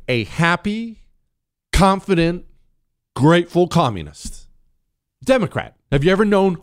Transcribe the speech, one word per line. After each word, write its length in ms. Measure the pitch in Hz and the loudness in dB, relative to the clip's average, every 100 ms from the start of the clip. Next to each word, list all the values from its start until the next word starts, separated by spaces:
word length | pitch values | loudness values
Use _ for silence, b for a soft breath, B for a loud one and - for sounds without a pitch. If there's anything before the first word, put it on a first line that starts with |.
| - | -4
a 160 | 123 | -4
happy, 800 | 104 - 170 175 208 214 233 220 _ _ _ _ _ _ _ | -4 -2 -2 -2 -4 -8 -10 -14 _ _ _ _ _ _ _
confident, 720 | - 190 196 190 175 165 180 - _ _ _ _ _ _ | 2 2 2 -2 0 0 -4 -12 _ _ _ _ _ _
grateful 540 | - 143 175 170 170 175 | 0 4 4 2 -2 0
communist? 800 | 165 139 98 76 - - - - _ _ _ _ _ _ _ | 0 0 -4 -12 -14 -16 -16 -20 _ _ _ _ _ _ _
Democrat. 520 | - 262 180 - - _ _ | 0 0 0 -6 -10 _ _
Have 120 | 139 | 0
you 60 | 156 | 2
ever 120 | 190 | 2
known 300 | 214 202 196 170 | 2 2 2 -2